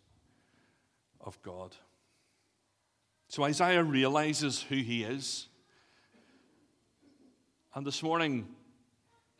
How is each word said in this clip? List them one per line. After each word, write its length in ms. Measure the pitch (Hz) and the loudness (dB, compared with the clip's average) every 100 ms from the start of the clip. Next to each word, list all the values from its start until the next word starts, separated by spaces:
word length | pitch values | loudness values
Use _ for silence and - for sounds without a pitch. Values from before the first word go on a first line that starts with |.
| _ _ _ _ _ _ _ _ _ _ _ _ | _ _ _ _ _ _ _ _ _ _ _ _
of 200 | - - | -18 -16
God. 320 | 95 90 92 - _ _ _ _ _ _ _ _ _ _ _ _ _ _ _ | -16 -14 -16 -18 _ _ _ _ _ _ _ _ _ _ _ _ _ _ _
So 140 | - | 0
Isaiah 400 | 143 151 180 180 | 0 4 4 6
realizes 800 | 160 135 131 147 151 143 147 123 | 4 4 4 4 2 0 -2 -2
who 140 | - 135 | -4 -4
he 260 | 117 120 | -2 -4
is. 460 | 107 135 135 - - _ _ _ _ _ _ _ _ _ _ _ _ _ _ _ _ _ - _ _ _ _ | -4 -6 -6 -8 -10 _ _ _ _ _ _ _ _ _ _ _ _ _ _ _ _ _ -20 _ _ _ _
And 100 | 139 | -10
this 180 | 139 139 | -6 -4
morning, 440 | 160 165 160 127 - - - _ _ _ _ _ _ _ | 0 0 2 0 -6 -14 -20 _ _ _ _ _ _ _